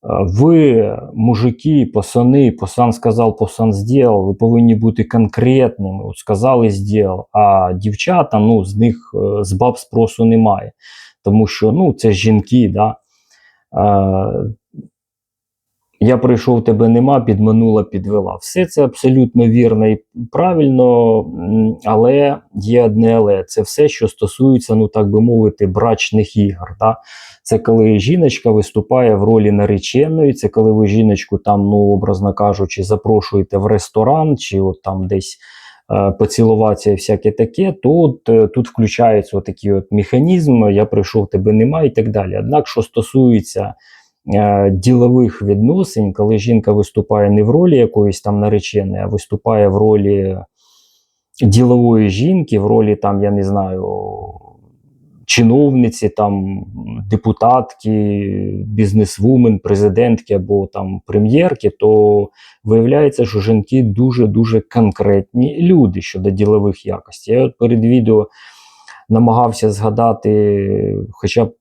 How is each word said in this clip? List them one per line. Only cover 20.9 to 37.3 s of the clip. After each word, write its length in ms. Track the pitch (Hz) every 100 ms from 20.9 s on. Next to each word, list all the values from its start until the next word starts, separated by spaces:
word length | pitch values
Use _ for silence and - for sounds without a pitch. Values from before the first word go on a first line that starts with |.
| 120 117 110
м, 560 | - - 90 110 110 -
але 540 | 104 107 117 139 143 139 _
є 300 | - 101 120
одне 320 | 117 107 113 113
але. 280 | 104 98
Це 180 | 90 -
все, 260 | 104 - 151
що 200 | - 113
стосується, 680 | - 101 - 135 127 -
ну, 140 | 110 107
так 220 | 110 104
би 100 | 107
мовити, 460 | 117 117 107 - 101
брачних 680 | 98 113 110 - 107 104 -
ігор, 320 | 101 87 90 90
да? 160 | 110 113 _ - - _
Це 160 | - 113
коли 400 | 113 113 110 104
жіночка 520 | 101 175 147 - 120
виступає 640 | 107 101 107 101 131 123
в 100 | 104
ролі 260 | 104 113 104
нареченої, 800 | 104 101 101 - 123 156 160 147
це 160 | 127 107
коли 240 | - 110
ви 140 | 107 104
жіночку 520 | 107 110 98 - 98
там, 220 | - 104
ну, 120 | 101 104
образно 580 | 101 101 104 95 101
кажучи, 480 | 95 104 98 95 -
запрошуєте 760 | 95 107 104 107 - 101 95 101
в 80 | 104
ресторан 720 | 104 - 107 110 151 156 135
чи 220 | - 98
от 220 | 95 90
там 240 | - 95 92
десь, 320 | 95 - - - - - _ _
е, 180 | 101 98
поцілуватися 800 | - 107 - 113 110 110 104 107
і 40 |
всяке 380 | 95 - 101 107